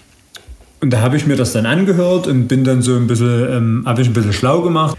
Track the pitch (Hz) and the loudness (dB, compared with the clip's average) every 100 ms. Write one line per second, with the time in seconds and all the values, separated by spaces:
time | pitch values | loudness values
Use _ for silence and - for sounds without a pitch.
0 | _ _ _ - - - - - 139 117 | _ _ _ -20 -20 -20 -20 -6 -2 0
1 | 123 151 151 135 120 113 113 160 196 175 | 2 0 0 0 0 0 0 0 2 2
2 | 180 180 175 131 117 135 131 127 117 123 | 0 0 0 0 0 0 2 0 0 0
3 | 120 113 120 120 131 123 113 117 127 117 | 0 0 0 0 0 0 0 -2 -2 0
4 | 127 110 104 95 127 170 170 160 156 | 0 0 0 0 0 0 0 0 -2